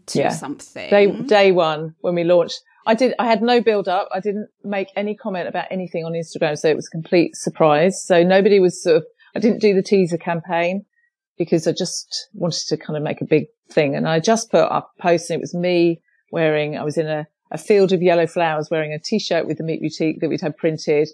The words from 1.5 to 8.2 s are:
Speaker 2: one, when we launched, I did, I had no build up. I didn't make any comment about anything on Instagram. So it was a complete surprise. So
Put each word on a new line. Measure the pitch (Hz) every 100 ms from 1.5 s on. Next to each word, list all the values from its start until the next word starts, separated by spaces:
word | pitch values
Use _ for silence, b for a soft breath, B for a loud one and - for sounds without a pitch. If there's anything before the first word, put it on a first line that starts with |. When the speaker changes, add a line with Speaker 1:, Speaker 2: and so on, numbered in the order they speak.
Speaker 2:
one, | 180 160 151 160 -
when | 180 175
we |
launched, | 170 175 160 - b b -
I | 226
did, | 254 -
I | 240
had | 220
no | 233 240
build | 226 208 196
up. | 180 -
I | 190
didn't | 208 202 208 _
make | 202 202 196 190
any | 208
comment | 208 220 185 160
about | 180 -
anything | 185 175 175 165
on |
Instagram. | 165 165 - 160 151
So | 165
it | 143
was | -
a |
complete | 165 160 180 160 -
surprise. | - - 160 147 180 190
So | - 175